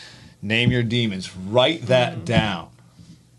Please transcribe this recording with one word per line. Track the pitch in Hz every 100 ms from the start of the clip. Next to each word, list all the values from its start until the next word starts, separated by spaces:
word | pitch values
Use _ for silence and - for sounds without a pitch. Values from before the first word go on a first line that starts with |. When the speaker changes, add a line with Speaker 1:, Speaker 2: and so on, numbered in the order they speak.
| - - - -
Speaker 1:
name | 104 113 120
your | 123
demons. | 117 120 113 95 90 95
Write | 95 120 135 165 120
that | 127 120
Speaker 2:
Mm-hmm. | 113
Speaker 1:
down. | 120 113 107 98 - - - - - - _